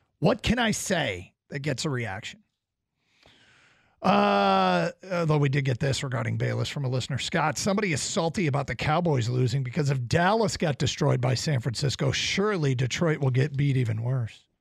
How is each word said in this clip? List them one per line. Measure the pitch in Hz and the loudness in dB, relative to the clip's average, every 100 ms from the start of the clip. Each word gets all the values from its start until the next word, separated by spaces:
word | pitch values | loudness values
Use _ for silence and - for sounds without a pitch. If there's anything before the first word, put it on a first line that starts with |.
| _ _ | _ _
What | 165 233 | 0 2
can | - 240 | 0 0
I | 220 | 0
say | - - 175 135 90 95 _ _ | -2 -2 -2 -2 -4 -12 _ _
that | 151 | -8
gets | 143 131 | -6 -4
a | 160 | -4
reaction? | 127 113 95 - - _ _ _ _ _ _ _ _ - _ _ _ _ _ _ _ | -4 -6 -8 -12 -16 _ _ _ _ _ _ _ _ -20 _ _ _ _ _ _ _
Uh, | - 202 202 202 196 190 185 180 165 - 185 | 2 4 4 4 4 4 4 2 0 -4 -6
although | 175 165 151 | -2 2 2
we | 143 | 4
did | 143 135 | 2 0
get | 123 | -2
this | 139 127 | -2 -2
regarding | 139 123 113 113 | -4 -4 -4 -2
Bayless | 120 117 117 | -2 -2 -4
from | 151 135 | -4 -4
a | |
listener. | 127 - 131 | -4 -4 -6
"Scott, | - 170 147 147 | -2 0 0 0
somebody | 208 196 208 | -2 0 0
is | 139 | -2
salty | - 202 165 160 160 | -2 -2 -2 0 0
about | 139 135 | 0 -4
the | |
Cowboys | 123 143 156 175 135 113 | -4 0 2 2 0 0
losing | 127 127 139 | 0 0 0
because | 123 - 139 | -2 -2 0
if | 135 117 | 0 0
Dallas | 160 175 226 202 - | 2 4 2 0 0
got | 170 131 | -2 0
destroyed | 135 - 143 127 | -2 0 0 2
by | 127 | 0
San | 123 - 135 | 0 0 -2
Francisco, | 131 107 135 - 139 | -2 -2 -2 0 -2
surely | - - - 208 196 143 | 0 -2 0 0 2 0
Detroit | 123 127 - 170 151 | 2 0 0 0 2
will | 139 | 2
get | 127 143 135 | 2 0 2
beat | 143 131 | 2 2
even | 113 110 | 0 0
worse." | 120 131 113 - _ _ | -2 -2 -4 -10 _ _